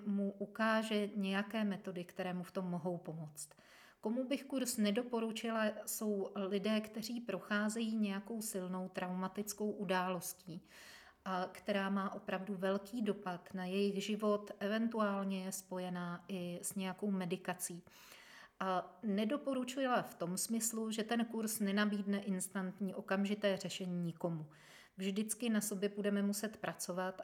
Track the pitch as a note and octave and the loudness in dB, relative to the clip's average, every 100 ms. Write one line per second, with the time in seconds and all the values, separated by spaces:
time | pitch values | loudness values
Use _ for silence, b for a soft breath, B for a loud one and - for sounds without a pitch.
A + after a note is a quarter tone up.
0 | G3+ G3+ G3 - G3+ - A3 A3 A3 G#3 | 2 2 2 0 -6 2 4 4 4 2
1 | G3+ G#3 F#3+ G3 G#3 A3+ G#3 F#3+ G3 F3 | 2 0 2 2 0 2 2 0 -4 -6
2 | F3 - F3+ F3+ F3 G3 F3+ F3 F3 E3+ | -6 -4 -2 -2 -4 -4 -2 0 0 -2
3 | E3+ D#3+ D3+ - - - B B B B | -4 -8 -8 -10 -14 -14 B B B B
4 | A3 B3 B3+ C#4 - C4 B3 - G#3 G#3 | -2 0 0 -2 -2 -2 -2 2 4 4
5 | B3 A3+ A3+ A3 A#3 A3+ G#3+ G#3+ - - | 2 0 0 -2 -2 2 2 0 -6 -2
6 | G#3+ G3+ - - F#3+ G3+ G3+ G#3+ G#3+ A#3 | 0 0 0 -2 0 2 4 2 2 -6
7 | A3 A#3+ - F#3 - G#3 G#3+ A3+ A3+ A3 | -4 -4 -2 -4 0 2 2 2 0 2
8 | G#3 G3 G3+ A3+ G#3+ F#3+ F3+ F#3 F#3 F#3+ | 2 0 -4 -6 -4 -2 -2 -2 -4 -2
9 | F3+ F#3 F#3 G#3 G#3 - G#3+ G#3 F#3+ F#3 | -2 0 -2 -2 -6 -2 -2 -2 2 2
10 | F3+ F3+ - - - E3 B B B B | 4 0 -4 -10 -10 -12 B B B B
11 | B B G3 F#3 F#3 - - G3+ G3 G3 | B B -2 0 0 -4 0 2 2 2
12 | G3 G#3 - F#3+ F#3+ F#3 F#3+ G3+ G#3 B3 | 0 -4 -2 -2 -2 0 2 2 0 -2
13 | G#3 G3+ F#3 F3 - F#3 F3+ G3 G3+ F#3+ | 0 0 -2 -6 -6 -6 0 2 4 2
14 | G3+ G#3 G#3+ G#3 G#3 - G3+ A3 A3+ A3+ | 0 2 4 4 0 -4 0 2 2 2
15 | G#3 G3 G3 F#3+ F#3+ - - F#3 F3+ F3+ | 2 2 0 0 -2 -6 -4 -4 -2 -2
16 | F3 F3 - F#3+ F3 F3 - G3 F#3+ F3+ | -4 -6 -6 -4 -4 -4 -4 -2 -2 0
17 | G#3 G3 F3 F#3 - F3+ - F3 - B | 0 2 2 -2 -2 -2 -4 -8 -12 B
18 | B B B B B - F#3+ F3+ - - | B B B B B -4 0 0 0 -6
19 | A3 G3 A3 C#4+ C#4 C4 B3 - C4 A#3 | 0 2 4 2 0 0 0 0 4 4
20 | E3 - E3+ F#3 - A3+ A3+ A3 A3 A3 | 2 -4 -2 0 0 0 0 -2 -2 0
21 | G#3+ A#3 A#3 A3+ A3 - G3 G3+ G#3 G3+ | 2 2 2 0 -2 2 2 4 4 2
22 | G3+ G3+ G#3 F#3 - G3+ F#3 F3+ G3 G3 | 2 0 2 0 0 -2 -2 -2 -4 -4
23 | G#3 F#3+ G3+ G#3 G3+ F#3+ F3 - F3+ F3 | 0 2 2 2 2 2 -2 -4 -2 -2
24 | E3+ E3 F3 D#3+ D#3 B B B B - | -2 0 -2 -2 -6 B B B B -4
25 | F#3+ G3 G#3+ - A#3+ G#3+ G#3 G3 G3+ G#3 | -2 0 -2 -2 2 2 2 0 0 2
26 | G3+ G3+ G3+ G3+ G#3+ G#3+ F3 E3+ - F3+ | 2 4 2 2 -2 -2 -4 -4 -4 0
27 | F#3 F#3+ | -2 -4